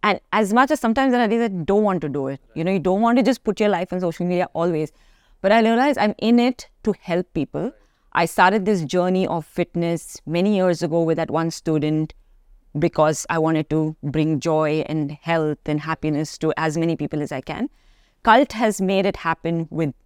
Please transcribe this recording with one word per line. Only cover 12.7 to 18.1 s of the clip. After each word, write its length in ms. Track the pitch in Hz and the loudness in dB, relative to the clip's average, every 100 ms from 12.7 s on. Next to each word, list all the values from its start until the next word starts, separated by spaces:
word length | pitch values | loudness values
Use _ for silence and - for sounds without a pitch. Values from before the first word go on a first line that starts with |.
| 151 | -2
because 480 | 165 - 156 156 - | -2 2 0 0 -4
I 80 | 165 | -2
wanted 320 | 160 160 151 | 0 0 0
to 260 | 156 156 156 | -2 -2 -4
bring 380 | 147 143 156 156 | -6 -2 0 0
joy 440 | 165 156 156 156 147 | 0 0 0 -2 -2
and 260 | 156 147 | -4 -6
health 460 | 147 - 165 156 147 - | -8 -4 0 0 -4 -4
and 140 | 151 | -4
happiness 560 | 151 160 151 147 151 - | -4 -4 -2 -2 -4 -4
to 140 | 160 160 | -4 0
as 200 | 160 156 | -2 -2
many 200 | 165 160 | -2 -2
people 260 | 147 151 | -4 -6
as 100 | 147 | -6
I 80 | 135 | -8
can. 280 | - 156 262 _ _ _ _ | -10 -8 -8 _ _ _ _